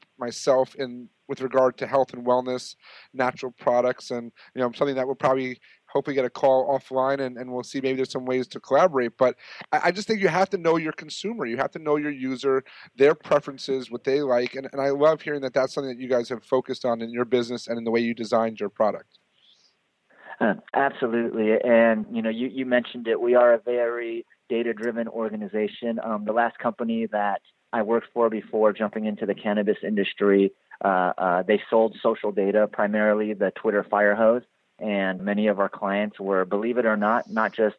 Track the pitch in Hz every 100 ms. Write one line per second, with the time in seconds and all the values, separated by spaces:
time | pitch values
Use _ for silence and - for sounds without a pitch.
0 | _ - 123 - - 131 131 - 131 123
1 | 123 _ - 135 131 131 131 - 120 135
2 | 131 123 120 127 127 127 - - - -
3 | - 127 127 - 131 - - 123 123 127
4 | - 123 117 - - 131 123 117 143 131
5 | 131 131 135 135 127 123 _ _ _ 143
6 | 147 135 123 - 139 131 131 135 - 131
7 | 131 139 131 123 127 123 120 139 131 131
8 | 131 131 127 131 123 - - 135 180 139
9 | 120 - 127 - - - - 151 175 180
10 | 208 220 190 165 196 196 165 165 156 -
11 | 156 - 196 233 123 120 139 175 156 151
12 | 147 139 131 131 135 135 - - - -
13 | 139 160 - 147 147 135 - 135 120 120
14 | - 135 143 123 123 131 135 139 139 139
15 | 151 156 - 147 135 127 131 - 135 123
16 | 127 123 117 120 - 131 127 127 123 117
17 | 113 120 120 123 120 120 - 117 117 117
18 | 117 117 110 117 113 110 101 - 107 -
19 | - _ _ _ _ _ _ _ _ _
20 | _ _ - - 113 92 - 123 139 -
21 | 123 117 117 - 107 110 123 117 117 110
22 | 107 117 113 113 127 131 127 123 120 123
23 | 113 107 120 120 120 117 123 123 120 120
24 | 117 117 - _ - 117 117 107 117 113
25 | 113 113 110 107 104 107 104 - 117 113
26 | 113 107 104 110 117 - 120 113 117 113
27 | 110 104 104 98 _ _ _ 117 107 117
28 | - 120 117 107 - 110 107 101 107 113
29 | 107 104 101 98 110 104 104 101 - 107
30 | 95 - 101 98 98 - _ - 101 92
31 | 90 - 92 87 92 104 - 117 113 -
32 | 120 110 104 101 98 104 104 - 104 107
33 | 107 107 107 101 95 - 110 104 98 104
34 | 104 104 113 123 - _ _ - 107 101
35 | 95 92 95 101 107 98 98 - 101 98
36 | 104 - 98 95 92 101 113 117 113 107
37 | 104 117 - 110 107 - 107